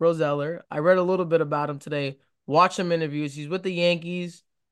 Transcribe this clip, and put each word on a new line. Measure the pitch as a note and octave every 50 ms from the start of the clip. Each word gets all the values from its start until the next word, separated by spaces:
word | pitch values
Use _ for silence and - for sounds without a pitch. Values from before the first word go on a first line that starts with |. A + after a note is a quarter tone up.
Roseller, | E3 E3+ E3+ D#3+ D#3 C#3+ D3 D3 C#3+ D3+ - - - -
I | - D3+
read | D3+ F3 F#3 F#3
a | F3+
little | F3+ F#3 F#3 F3+
bit | D#3+ E3 E3
about | D#3 D3 D3+ D3 D3 D3
him | C#3+ C#3
today. | - D#3 D3 C#3+ C#3 C3+ C3+ _ _ _ _ _ _ -
Watched | C#3 D#3+ F3+ F#3 -
some | - F3+ F3
interviews. | E3+ E3 D#3+ D3 C#3+ D3 D3+ C#3+ C3+
He's | D3+ D3
with | D3 F3 F#3+ F3+
the | F#3+
Yankees | F3+ E3+ F3 F3 F3 E3 E3 E3+ F3+ F3+ F3 F3 E3+ - _ _ _ _ _ _